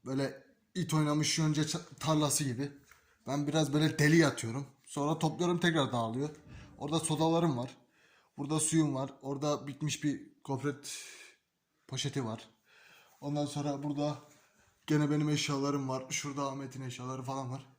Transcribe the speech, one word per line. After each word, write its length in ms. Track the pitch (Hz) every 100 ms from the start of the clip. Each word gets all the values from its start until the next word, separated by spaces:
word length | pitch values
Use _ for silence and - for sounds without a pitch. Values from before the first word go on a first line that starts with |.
| 127
Böyle 380 | 135 135 - - _ _ -
it 180 | 165
oynamış 460 | 156 151 151 151 -
yonca 240 | 156 151
ça-, 320 | 151 165 - -
tarlası 440 | - 156 147 -
gibi. 280 | 143 120 143 - _ - _ _ -
Ben 200 | 143 147
biraz 260 | 156 143
böyle 260 | 147 156 151
deli 180 | 151 165
yatıyorum. 500 | 151 - 113 123 139 _
Sonra 360 | - - 147 156
topluyorum, 400 | 160 127 175 175
tekrar 320 | 170 160 131
dağılıyor. 380 | 120 113 120 151 - - - - -
Orada 220 | 143 160
sodalarım 580 | 156 151 160 165 170 123
var. 200 | 127 - _ _ _ _ _ -
Burada 220 | 139 156
suyum 360 | 156 165 151 131
var. 180 | 135 -
Orada 460 | 135 139 147 139 131
bitmiş 360 | 135 151 -
bir 240 | 151 135 - _
gofret 640 | - 131 143 135 - - - - - _ _ _ _ _ -
poşeti 380 | 131 143 139 117
var. 240 | 117 - _ _ - - - - _
Ondan 240 | 143 147 147
sonra 380 | 151 143 135
burada 380 | 143 139 147 - - - _ _ _ _ -
gene 220 | 151 147
benim 200 | 151 151
eşyalarım 600 | 147 - 139 139 143 135
var. 160 | 131 131
Şurada 380 | - 147 139 139
Ahmet'in 340 | 135 135 127
eşyaları 420 | 131 123 127 131
falan 280 | 127 135 127
var. 160 | 131 -